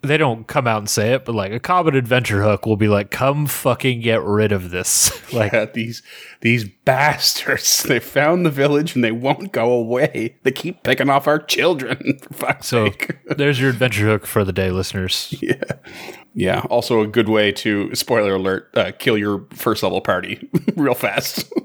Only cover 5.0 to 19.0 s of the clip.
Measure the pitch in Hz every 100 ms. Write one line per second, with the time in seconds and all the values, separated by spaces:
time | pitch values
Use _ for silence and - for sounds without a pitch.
5 | - - - 120 104 113 110 117 113 117
6 | - - - - 117 120 101 _ 139 131
7 | 147 - - - - - - - - 120
8 | - 135 151 180 170 135 143 147 160 127
9 | 113 117 135 139 - 117 120 123 113 127
10 | 143 113 113 _ 135 131 170 - 123 131
11 | 139 139 147 151 - 123 165 147 123 131
12 | - 139 - - 127 - - 120 107 -
13 | - - - 143 143 131 135 123 127 104
14 | 107 107 - 110 95 92 95 92 92 98
15 | 92 - - - - - - - - -
16 | - - - - 92 - - 117 - 113
17 | 107 117 107 107 101 98 110 101 95 113
18 | - 117 101 95 95 95 - 113 92 -